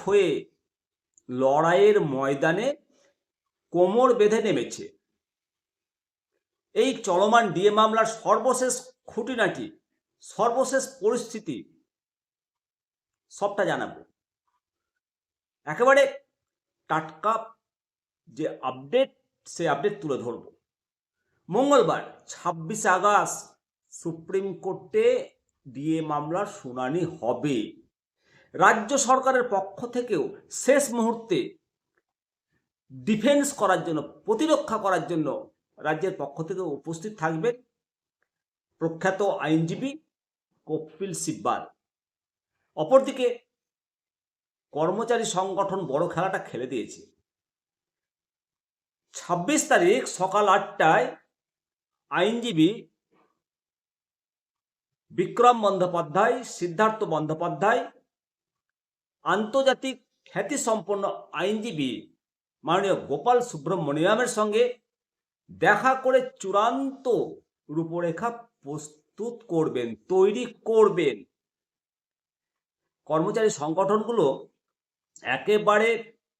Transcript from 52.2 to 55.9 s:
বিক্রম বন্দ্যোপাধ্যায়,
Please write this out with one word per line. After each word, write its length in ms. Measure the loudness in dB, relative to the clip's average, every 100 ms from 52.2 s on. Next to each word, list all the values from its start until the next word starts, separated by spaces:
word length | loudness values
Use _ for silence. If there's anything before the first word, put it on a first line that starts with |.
| 0 -2 -4 2 2 2 -12 _ _ _ _ _ _ _ _ _ _ _ _ _ _ _ _ _ _ _ _ _ _ -6
বিক্রম 380 | -4 4 6 6
বন্দ্যোপাধ্যায়, 720 | 2 2 0